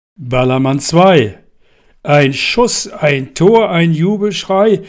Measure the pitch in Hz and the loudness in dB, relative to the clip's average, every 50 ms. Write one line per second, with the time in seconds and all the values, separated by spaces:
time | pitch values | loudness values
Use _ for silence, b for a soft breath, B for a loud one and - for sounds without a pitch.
0 | _ _ _ - 127 123 123 127 127 127 127 131 135 131 135 143 - - 156 170 | _ _ _ -18 -10 -4 -2 -2 0 0 0 0 0 0 -2 -2 -4 0 2 4
1 | 180 190 185 147 113 104 92 - _ _ _ _ _ _ _ _ _ _ _ _ | 4 4 4 4 2 0 -4 -12 _ _ _ _ _ _ _ _ _ _ _ _
2 | - - 147 147 143 135 139 - - - - 233 247 233 - - - - - - | -2 0 2 2 2 2 -2 -4 -6 -4 0 0 0 0 -2 -4 -8 -10 -8 -4
3 | - 147 143 135 131 127 - - 160 190 226 226 220 185 185 170 170 170 160 151 | -2 -2 -2 -2 -6 -8 -4 0 2 4 4 4 2 0 0 0 0 0 0 0
4 | 165 190 214 196 202 208 185 - - - 190 190 208 226 202 190 B | 0 -2 -2 -2 -4 -4 -6 -6 -6 -2 0 0 2 2 0 0 B